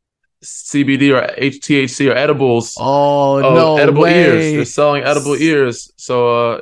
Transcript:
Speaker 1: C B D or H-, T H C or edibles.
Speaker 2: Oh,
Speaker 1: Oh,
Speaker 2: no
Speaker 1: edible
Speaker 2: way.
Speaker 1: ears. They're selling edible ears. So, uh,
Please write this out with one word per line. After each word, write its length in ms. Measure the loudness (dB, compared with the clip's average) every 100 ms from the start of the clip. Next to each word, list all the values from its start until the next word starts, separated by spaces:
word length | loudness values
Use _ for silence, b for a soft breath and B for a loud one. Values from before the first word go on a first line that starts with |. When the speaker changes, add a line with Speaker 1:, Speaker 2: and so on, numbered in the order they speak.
| _ _ _ _
Speaker 1:
C 400 | -20 -18 -6 -2
B 120 | 0 2
D 160 | 2
or 180 | 2 0 -4
H-, 240 | -6 -6
T 160 | -2 -2
H 140 | -2
C 180 | -2 0
or 80 | 0
edibles. 580 | 0 0 0 0 -4 -6
Speaker 2:
Oh, 640 | -2 0 0 0 0 2
Speaker 1:
Oh, 120 | 4
Speaker 2:
no 220 | 4 4 2
Speaker 1:
edible 260 | 2 2
Speaker 2:
way. 220 | 2 4
Speaker 1:
ears. 280 | 4 2 0
They're 100 | -2
selling 380 | -4 0 0 0
edible 300 | -2 -2 -2 -2
ears. 560 | 0 0 0 -4 -16 _
So, 560 | -6 -2 0 0 -2
uh, 60 | -4